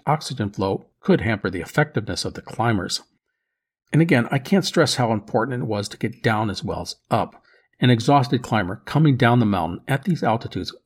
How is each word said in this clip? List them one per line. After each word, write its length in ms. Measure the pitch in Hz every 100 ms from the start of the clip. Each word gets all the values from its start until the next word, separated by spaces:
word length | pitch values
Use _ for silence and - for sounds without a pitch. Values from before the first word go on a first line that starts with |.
| -
oxygen 440 | 151 - 127 101
flow 400 | - 95 104 - _
could 220 | - 170
hamper 260 | 113 104 95
the 140 | 87
effectiveness 640 | 80 - 151 120 104 87 -
of 80 |
the 80 | -
climbers. 580 | - - 117 101 90 - _ _ _ _ _ _ _ _ -
And 120 | 147
again, 260 | 165 127 117
I 80 | 139
can't 260 | - 196
stress 320 | - 175 139 -
how 160 | 117
important 500 | 107 - 117 131 123
it 40 | 127
was 220 | 104 101
to 80 | -
get 260 | 110 -
down 280 | 117 107 110
as 120 | 92
well 200 | 92 85
as 140 | 87 - -
up. 320 | 110 87 - _ _ _ -
An 80 | 123
exhausted 540 | 117 143 143 127 131
climber 400 | - 110 90 -
coming 320 | - 147 156 123
down 240 | 120 123
the 60 | 107
mountain 340 | 92 82 90 -
at 160 | 135
these 180 | 196 151
altitudes 520 | 135 113 - 92 92 -